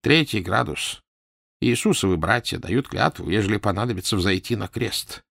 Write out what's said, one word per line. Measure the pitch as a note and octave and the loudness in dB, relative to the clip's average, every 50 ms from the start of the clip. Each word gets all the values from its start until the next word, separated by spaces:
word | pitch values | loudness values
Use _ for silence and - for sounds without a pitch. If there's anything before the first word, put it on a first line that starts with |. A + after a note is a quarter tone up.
Третий | - - D3+ E3 D3+ - - G#2+ | 4 4 4 4 4 2 -2 -4
градус. | F2 F2+ G2 A#2 B2 - D2 - - - - - _ _ _ _ _ _ _ _ _ _ _ _ | -2 0 0 0 0 0 -4 -6 -6 -8 -8 -12 _ _ _ _ _ _ _ _ _ _ _ _
Иисусовы | - B2 A#2 - - G#3+ F#3 - - F#2+ F#2 | 2 2 2 2 2 2 2 4 2 2 2
братья | E2 D#2 F2 A2+ B2 - - - - | 2 2 0 0 0 0 -4 -6 -6
дают | - - G2 B2+ C#3 - | -4 -2 -2 -2 -2 -2
клятву, | - - - D#3 - - E2+ D2+ | -2 0 0 0 0 -2 -4 0
ежели | F2+ A2 G2+ F#2+ G#2+ | 0 0 2 0 0
понадобится | G2+ - G#2 F2+ G2 A#2 B2 A2 F2+ - - A2+ | 0 0 0 0 0 -2 -2 -4 -4 -2 -2 0
взойти | A#2 F2 G2+ F#2 F#2 - - A#2 | 2 2 2 2 0 0 -2 -4
на | G#2 G2+ | -2 -4
крест. | F#2 - A#2 A#2+ F#2+ - - - - - - _ _ | -6 -4 -4 -4 -4 -4 -6 -8 -8 -16 -18 _ _